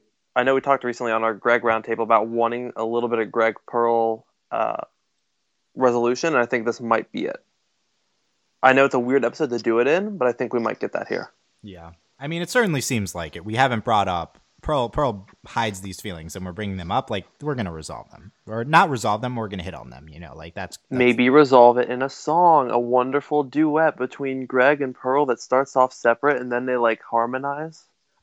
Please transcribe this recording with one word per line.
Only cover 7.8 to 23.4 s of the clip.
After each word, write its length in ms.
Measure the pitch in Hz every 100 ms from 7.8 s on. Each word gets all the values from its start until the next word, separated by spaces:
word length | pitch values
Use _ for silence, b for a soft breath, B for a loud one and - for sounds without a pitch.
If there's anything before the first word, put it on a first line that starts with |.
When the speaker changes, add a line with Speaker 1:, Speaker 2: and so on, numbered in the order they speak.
| _ _ _ _ _ _ _ _
Speaker 1:
I 100 | 131
know 120 | 131
it's 100 | 139
a 40 | 131
weird 260 | 123 135
episode 260 | 117 - 147
to 80 | 120
do 200 | 113 117
it 80 | 123
in, 320 | 170 208 196
but 80 | 127
I 60 |
think 200 | 120 120
we 80 | 120
might 200 | 110 107
get 120 | 113
that 160 | - -
here. 240 | 95 104 _ _ _
Speaker 2:
Yeah. 300 | 104 90 82 87 _ _
I 80 | 143
mean, 160 | 170
it 80 | 175
certainly 300 | 254 220 147
seems 340 | - 120 95
like 220 | 90 80 87
it. 80 |
We 100 | 95
haven't 300 | 110 135 117
brought 240 | 123 110 95
up 300 | 87 82 _ _ _
Pearl, 280 | - 147 120
Pearl 380 | 147 143 104 98 _ -
hides 340 | - 113 95
these 180 | 98 90
feelings 340 | 107 85 82
and 100 | 95
we're 80 | 92
bringing 240 | 87 104 95
them 120 | 85
up, 200 | 113 -
like, 160 | 104 - _
we're 140 | 147
gonna 180 | 131 98
resolve 380 | 80 78 62 -
them. 220 | - 104 - -
Or 180 | 110
not 260 | 127 165 185
resolve 300 | 127 107 107
them, 140 | 123 123
we're 120 | 107
gonna 140 | 95
hit 120 | 90
on 160 | 78 60
them, 180 | 62 76
you 100 | 76
know, 140 | 82 76
like, 180 | 82
that's, 220 | 98 92 - _
that's 80 | 127
Speaker 1:
Maybe 320 | 123 117 123
resolve 480 | 143 139 131 120 120
it 100 | 120
in 140 | 123
a 60 | 135
song, 600 | - - 165 175 156 127
a 80 | 117
wonderful 680 | 120 127 127 139 - 147